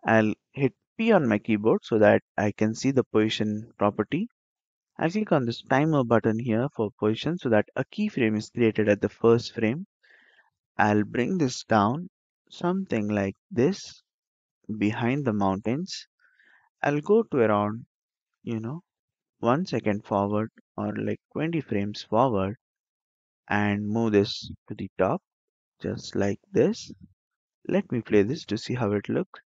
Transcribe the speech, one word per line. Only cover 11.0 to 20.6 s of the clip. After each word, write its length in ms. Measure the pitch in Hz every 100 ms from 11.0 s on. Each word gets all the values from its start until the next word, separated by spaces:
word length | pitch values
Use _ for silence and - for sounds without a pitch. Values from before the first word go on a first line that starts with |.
bring 340 | 104 110 120 190
this 280 | 135 - -
down 440 | 110 101 143 180 _ _ _ _
something 560 | - 175 190 190 113 104
like 280 | 107 98 - _
this 500 | 101 139 196 - - _ _ _ _ _ _ - 110
behind 440 | 104 110 117 139
the 80 | 135
mountains. 760 | 107 98 95 110 131 185 - - _ _ _ _ _ _ _
I'll 180 | - 147
go 220 | 147 214
to 160 | 220 147
around, 480 | 110 104 104 113 - _ _ _ _ _
you 180 | - 113
know, 220 | 110 160 _ _ _ _ _ _
one 300 | 113 139 185
second 360 | 123 107 101
forward 460 | - 104 101 104 110 _